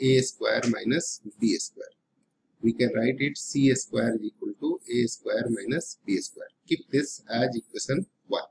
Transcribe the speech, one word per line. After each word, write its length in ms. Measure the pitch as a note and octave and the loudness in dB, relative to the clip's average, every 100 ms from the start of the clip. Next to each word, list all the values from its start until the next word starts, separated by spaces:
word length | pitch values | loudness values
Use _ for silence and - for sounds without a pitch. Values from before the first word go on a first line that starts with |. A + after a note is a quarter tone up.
A 200 | C3 C3 | 4 4
square 380 | B2+ - A2 A2+ A#2+ | 4 -2 0 2 0
minus 520 | G#2+ A2+ D3+ - - G#2 - | 0 0 0 -2 -8 -14 -2
B 160 | A2+ E2+ | 0 0
square. 380 | - - - _ _ _ _ _ _ _ | -4 -12 -16 _ _ _ _ _ _ _
We 120 | A2+ | 0
can 200 | - B2 A2+ | 2 2 2
write 240 | A#2 C3+ | 0 0
it 180 | C#3+ - | -2 -4
C 340 | - C#3+ C3+ B2 | -4 2 4 4
square 400 | - A#2 A2+ A2+ | 0 0 0 0
is 60 | |
equal 320 | G#2+ - G#2+ G#2 | -4 -8 -10 -4
to 200 | D#3 F3+ - | -4 -4 -2
A 140 | A#2+ A#2 | 0 0
square 400 | - G#2+ A2 A#2+ | -2 -2 -2 0
minus 500 | A2 G2+ D3+ - - | -2 -2 -4 -4 -10
B 120 | - F#2+ | -4 -2
square. 280 | - - - _ - | -4 -12 -18 _ -4
Keep 240 | - - | -4 0
this 320 | C#3 C#3+ - - | 0 0 -6 -6
as 240 | A#2 B2+ | 0 0
equation 520 | A#2 - G#2+ - C#3+ F#3+ _ - | -2 -8 -8 -4 -2 -4 _ -4
one. 160 | E3+ - | -4 -4